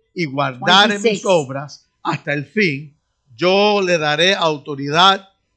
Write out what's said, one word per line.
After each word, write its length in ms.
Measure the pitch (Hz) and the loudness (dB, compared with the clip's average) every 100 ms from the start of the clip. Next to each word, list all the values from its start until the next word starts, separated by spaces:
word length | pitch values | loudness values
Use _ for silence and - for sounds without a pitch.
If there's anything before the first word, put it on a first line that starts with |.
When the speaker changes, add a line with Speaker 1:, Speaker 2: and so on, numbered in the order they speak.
| _ | _
Speaker 1:
y 120 | - 156 | -8 -6
guardare 680 | 135 139 123 190 190 208 202 | -4 -6 -4 2 4 4 0
mis 60 | |
Speaker 2:
Twenty-six. 240 | 226 208 214 | -2 -2 0
Speaker 1:
obras 640 | 175 135 135 143 - _ _ | 0 0 -8 -12 -18 _ _
hasta 300 | - - 151 | -6 -6 -4
el 120 | 147 139 | -6 -4
fin, 500 | 214 190 139 151 _ _ _ _ 117 | -2 -2 -2 -10 _ _ _ _ -2
yo 460 | 175 196 208 202 | 2 4 2 2
le 160 | 180 175 | 0 0
daré 380 | 151 151 180 196 | 0 0 0 2
autoridad 920 | 170 147 151 139 143 156 190 196 - _ _ | -2 -2 -8 -8 -2 4 4 2 -4 _ _